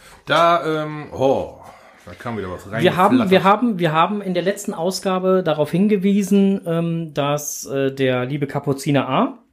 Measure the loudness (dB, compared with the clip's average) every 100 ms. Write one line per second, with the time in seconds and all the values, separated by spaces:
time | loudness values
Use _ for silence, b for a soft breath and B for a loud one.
0 | B B -2 2 4 4 0 -4 -4 -8
1 | -10 0 2 2 -2 -10 B B B B
2 | -20 -14 -10 -8 -6 -10 -8 0 2 4
3 | 4 4 4 4 4 2 2 0 0 2
4 | 0 0 -4 -2 -2 -4 -6 -4 -4 -4
5 | -2 0 2 2 2 0 0 2 2 2
6 | 2 2 2 4 4 0 -2 -2 -2 -4
7 | -6 -4 -2 -2 -4 -10 -6 -2 -2 0
8 | 0 0 -2 -4 -4 -4 -4 -2 2 2
9 | 2 2 0 -4 _